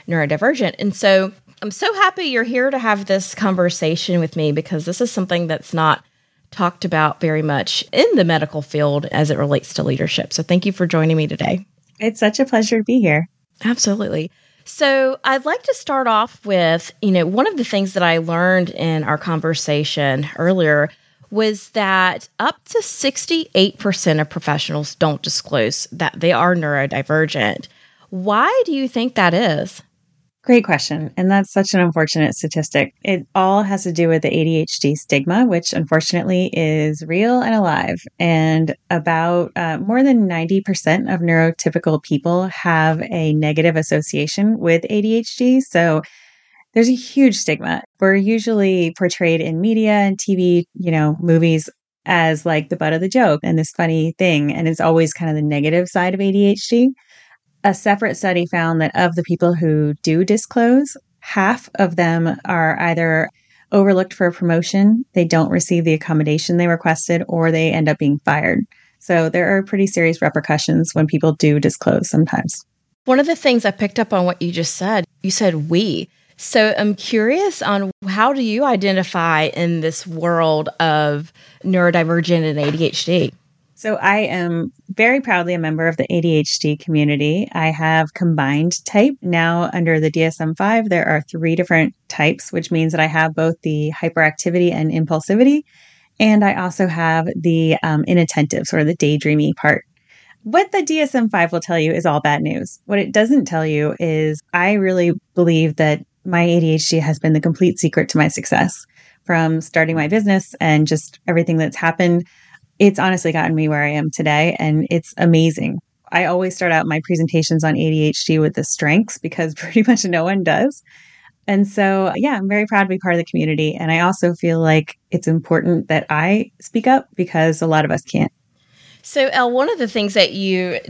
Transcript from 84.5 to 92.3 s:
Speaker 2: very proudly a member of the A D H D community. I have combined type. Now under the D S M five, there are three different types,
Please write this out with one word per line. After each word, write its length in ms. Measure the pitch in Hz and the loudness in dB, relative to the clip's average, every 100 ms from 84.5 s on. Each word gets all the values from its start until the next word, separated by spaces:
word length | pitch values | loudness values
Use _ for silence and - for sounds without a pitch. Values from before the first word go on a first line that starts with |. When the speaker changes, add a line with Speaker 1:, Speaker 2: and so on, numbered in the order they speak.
| 170 - - - | -4 -6 -10 -10
Speaker 2:
very 320 | 190 226 269 | 0 2 2
proudly 320 | 254 180 170 | 0 -2 0
a 40 | 175 | -2
member 300 | 160 156 165 | -2 -2 -2
of 80 | 160 | -2
the 100 | - | -2
A 60 | 175 | 0
D 160 | 170 156 | 2 2
H 240 | 151 - | 0 -2
D 160 | 151 151 | -2 -4
community. 720 | - 151 147 143 147 175 - | -2 0 2 2 0 0 -2
I 140 | - 160 | -2 -2
have 460 | 156 160 160 156 | 0 2 2 0
combined 720 | - 175 151 139 147 170 - | -2 0 0 0 0 0 -4
type. 300 | - 208 262 277 | -2 2 2 0
Now 480 | 180 170 165 170 175 | -2 0 0 0 -2
under 300 | 175 165 160 | -2 0 2
the 80 | 156 | 0
D 140 | 160 | 0
S 180 | 160 - | 0 0
M 120 | 160 | -4
five, 360 | 160 196 226 220 | -2 0 0 0
there 180 | 175 - | 0 0
are 140 | 156 | -2
three 340 | - 165 165 165 | -4 -4 -2 0
different 400 | 180 165 156 - - | 2 2 0 -4 -10
types, 420 | - 151 | -2 0